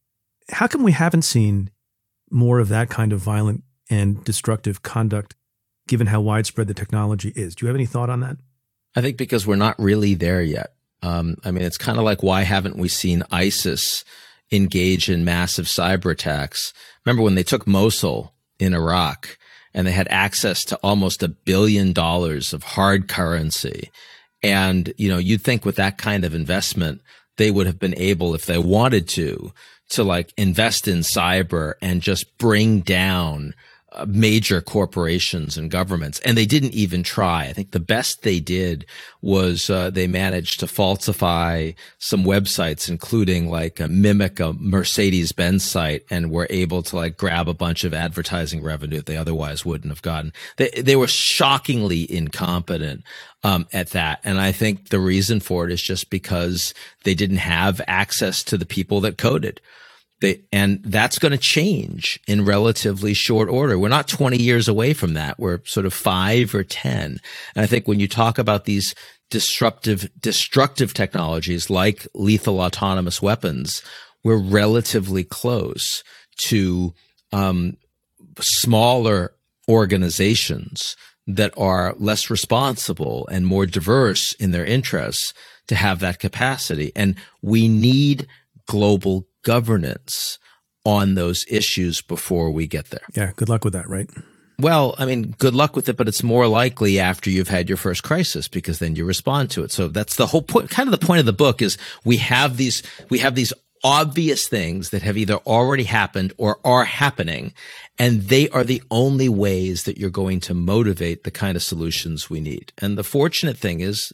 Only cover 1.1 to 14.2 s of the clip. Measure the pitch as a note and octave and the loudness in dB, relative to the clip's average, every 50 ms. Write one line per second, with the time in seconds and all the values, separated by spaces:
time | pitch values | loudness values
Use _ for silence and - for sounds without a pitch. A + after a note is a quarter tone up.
1.1 | E3+ E3 D#3 - - A#2+ G#2+ G#2 G2+ G2 G2 G2+ - _ _ _ _ _ _ _ | 4 2 2 2 4 4 4 4 2 0 -2 -4 -8 _ _ _ _ _ _ _
2.1 | _ _ _ _ - A#2+ A#2+ A#2+ B2 B2 A2+ G2 A2 A2 A#2+ A#2 - - A2+ G#2+ | _ _ _ _ 0 2 4 4 4 4 4 4 2 0 0 0 0 0 0 0
3.1 | G#2 G2 F2+ G#2 G#2+ G#2 G#2 G#2+ G#2 - - _ _ _ _ - A#2 G#2 G2+ G2 | 0 0 -2 -2 0 0 0 0 0 -2 -6 _ _ _ _ -2 0 2 2 2
4.1 | G2+ G2+ - - G#2 - - - A2 G#2 - G#2+ G2 - - - - A#2 A2+ A2 | 0 0 -2 -4 -4 -2 -2 -2 -2 -2 -2 -4 -6 -6 -10 -6 -2 -2 0 0
5.1 | G#2+ G#2 G#2 - - - _ _ _ _ _ _ _ _ _ - B2 A2+ A#2 G2 | -2 -2 -4 -8 -14 -20 _ _ _ _ _ _ _ _ _ -2 0 2 2 2
6.1 | G#2 G#2+ G#2 G#2+ G#2+ A2 A2 - - - A2 G2 G2+ - G2+ - - G#2+ G#2+ G#2 | 2 2 2 2 2 0 0 -2 -2 -4 -4 -2 -4 -6 -6 -4 -2 -2 0 0
7.1 | G#2+ G2+ - G2+ - - G#2 F2 E2+ - A#2+ A#2 B2+ C3+ B2+ A#2 - A#2+ B2 A#2 | -2 -2 -4 -6 -6 -8 -8 -8 -8 -6 -4 -2 -2 -2 -2 -2 -2 -4 -2 -2
8.1 | B2 B2 B2+ B2+ C#3+ - - _ _ _ _ _ _ _ _ _ - B2 A#2+ C#3 | -2 -4 -4 -6 -8 -12 -16 _ _ _ _ _ _ _ _ _ -4 -2 -2 -2
9.1 | C#3 A#2+ C3+ - B2+ A2+ F#2+ G#2+ G2+ G2 G#2 A2+ A2 - A2+ G2 G#2 G#2+ G#2 G2+ | -2 -4 -4 -2 0 0 2 2 2 2 2 2 0 2 2 2 4 4 4 2
10.1 | G2 E2+ F2 E2+ F2+ F#2 E2+ D#2 C#2+ - - - - _ _ _ _ _ - F2+ | 2 2 2 0 0 0 0 0 -2 -4 -6 -8 -12 _ _ _ _ _ -8 -6
11.1 | E2+ E2+ E2+ E2+ D#2+ - - - F2+ F2+ F2+ F2 - - - - A2+ A2+ A2+ G#2+ | -4 -2 -2 -4 -4 -6 -6 -4 -4 -2 -2 -4 -4 -4 -4 -2 0 0 2 0
12.1 | G2+ - - F#2+ F#2 F#2+ G2 F2+ G2 F#2+ F#2 G2+ - G2+ F2+ F2 - - - F#2 | 0 0 2 2 2 2 2 2 0 0 0 -2 -4 -4 -4 -2 -2 -2 0 0
13.1 | F2 F2 - - - F2 F#2 G2+ G2+ - - F#2 - - - - - - - - | 0 0 0 -2 0 0 0 0 0 0 -2 -2 -2 -2 -2 -4 -4 -6 -8 -14
14.1 | - - | -20 -20